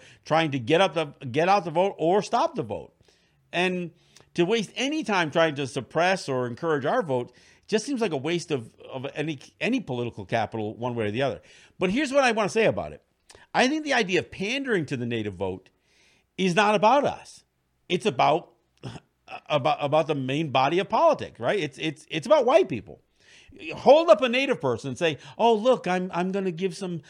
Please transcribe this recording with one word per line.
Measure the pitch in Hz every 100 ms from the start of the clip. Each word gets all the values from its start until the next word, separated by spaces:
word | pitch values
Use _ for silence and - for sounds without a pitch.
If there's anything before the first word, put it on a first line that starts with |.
| - -
trying | - 156 160
to | 135
get | 113 160
up | 190
the, | 156 151 - 139
get | 117 175
out | 202
the | 170
vote | 156 196 -
or | 160 202
stop | - 233 339
the | 262
vote. | 117 92 64 _ _ _ _ _ _
And | 165 185 180 175 - _ - _
to | -
waste | 175 233 180 -
any | 262 311
time | 220 196 160
trying | 165 165 139
to | 135
suppress | 139 110 156 180 190 -
or | 127 123
encourage | 120 165 151
our | 131 240
vote | 175 127 123 - _ _ -
just | 208 240
seems | 262
like | 220
a | 156
waste | 143 175 -
of, | 139 110 - -
of | 131 131
any, | 151 156 143 - _
any | 160 254
political | 180 123 120 110
capital | 95 117 104 113 107 107
one | 123
way | 117 104
or |
the | 107
other. | 135 90 - - - -
But | 185
here's | 226 302
what | 285
I | 254
wanna | 226 311
say | 220
about | 202 98 76
it. | 73 _ _ _ - _
I | - 254
think | 311
the | 302
idea | 254 190 175
of | -
pandering | - 196 269 269 202 143
to | 131
the | 120
Native | 117 104
vote | 92 98 95 - _ _ _ _ _ _ -
is | 185
not | 175 208
about | 208 196 277
us. | 202 - - - _ _ _ _ -
It's | 180 214
about, | 127 139 160 - _ _ _ 120 113 - _ - - -
about, | 151 139 143
about | 143 151 160
the |
main | 143 131 143 160
body | 131 135 175
of | 190
politics, | 233 330 285 92 -
right? | 120 202
It's, | 151 -
it's, | 156 139 -
it's | 156 226
about | 311
white | 240 320 349
people. | 117 76 67 _ _ _ - - - 160 147
Hold | 220 302 330
up | 311
a | 254
Native | 247 269 247
person | 135 113 139
and | 120
say, | 170 139 - -
"Oh, | 226
look, | 220 240 247 180
I'm, | 185 185
I'm | 170 185
gonna | 196 190
give | 165 190 165
some | 185 170 -